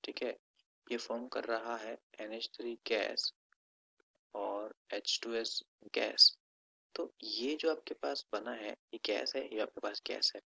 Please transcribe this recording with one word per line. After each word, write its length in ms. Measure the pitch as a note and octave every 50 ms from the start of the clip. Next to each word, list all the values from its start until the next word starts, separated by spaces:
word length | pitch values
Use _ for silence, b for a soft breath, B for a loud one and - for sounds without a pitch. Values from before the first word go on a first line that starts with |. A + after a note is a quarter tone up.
| -
ठीक 180 | - - -
है, 140 | - A#2 - - _ _ _ _ _ _ _ _ _ -
ये 40 | B2
form 300 | A2+ - - A#2 A#2+ B2
कर 180 | B2+ - A#2 -
रहा 320 | A#2 A2+ A2+ A2+ A#2 A#2
है 220 | A2+ G#2+ A2 A#2 - _ _ - -
N 120 | G#2+ G#2+
H 180 | A2 A2+ A2+ - -
three 240 | - A#2+ A#2+ A#2 - _
gas 460 | - A2+ G#2 G2+ - - - - - _ _ _ _ _ _ _ _ _ _ _ _ _ _ _ _ _ _ _ _ -
और 400 | G#2 G2+ G2+ G2 G2+ G#2+ G#2+ - _ _ _ -
एच 260 | G#2 - - - -
टू 120 | - A#2+ A#2
एस 280 | A2+ A#2 - - - - _ _ _ - G#2 -
gas। 440 | - A2+ G#2+ - - - - - _ _ _ _ _ _ _ _ _ _ _ _
तो 200 | - E3+ - _ _ -
ये 300 | A2 - A#2 A#2+ C#3 D#3
जो 160 | D3+ D#3 D#3+
आपके 240 | D#3 - - - D3+
पास 320 | - - C#3+ C#3+ C#3 - _
बना 180 | - G#2 G#2+ A#2+
है, 200 | A#2+ A2+ G#2+ G#2
ये 280 | - _ _ _ - A#2 -
gas 260 | - G#2 - C3 C3 -
है, 180 | C3+ - - A2
ये 60 | G#2+
आपके 200 | G#2+ - _ G#2
पास 220 | - G#2 G#2 - _
gas 260 | - G2+ G#2 - - -
है। 60 | G2+ _ _